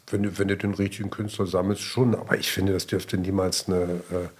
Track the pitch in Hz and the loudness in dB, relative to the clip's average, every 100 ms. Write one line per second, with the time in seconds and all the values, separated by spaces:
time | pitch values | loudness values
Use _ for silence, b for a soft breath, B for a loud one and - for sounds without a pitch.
0 | - 101 104 92 98 98 101 98 98 104 | -4 -2 0 0 0 0 0 0 -2 -2
1 | 101 - 104 - 92 90 92 101 - - | -6 -4 -6 -2 0 0 0 -2 -2 2
2 | 127 - - - - - 98 92 - 95 | 4 2 2 0 0 0 2 2 0 -2
3 | - 95 90 95 92 - - 90 87 87 | 0 -2 0 2 2 0 0 2 2 -2
4 | - 90 90 | -4 -4 -6